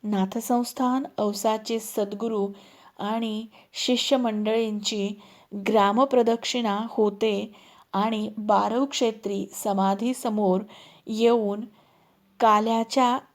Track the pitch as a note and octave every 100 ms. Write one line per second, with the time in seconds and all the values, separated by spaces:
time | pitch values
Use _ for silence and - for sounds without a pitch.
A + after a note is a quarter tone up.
0 | G#3+ G3+ F#3+ A#3 - A#3+ A#3+ - B3+ C4
1 | C#4+ - G#3 G3+ A3+ A3 G#3+ A3+ A3 -
2 | G3+ G#3 A3+ A3 G3+ G3+ - - - -
3 | G3+ A3+ A3+ G#3+ A3 - _ - - B3
4 | - C#4 A#3+ G#3+ G#3+ A3+ A3+ G#3 G#3 G#3+
5 | G3 G#3 - - _ G#3 G3 G#3+ G3+ G#3
6 | C4+ B3+ A#3 A#3 - B3+ A3+ G3+ A3 -
7 | G#3+ G3+ A3 G3+ A3 - - - _ F#3+
8 | G#3+ A3 G#3+ G#3+ G#3 G3+ G#3 A#3 C4+ -
9 | A#3 A3 G3+ G3 G3 - G#3+ G3 G3 G3
10 | A#3+ B3+ A#3+ G#3+ G3+ F#3 G#3 - - -
11 | - A3 A#3 A#3 G#3 G3+ A#3 _ _ _
12 | _ _ _ _ A3+ G#3+ A3 A3+ A3+ C4+
13 | B3 B3+ -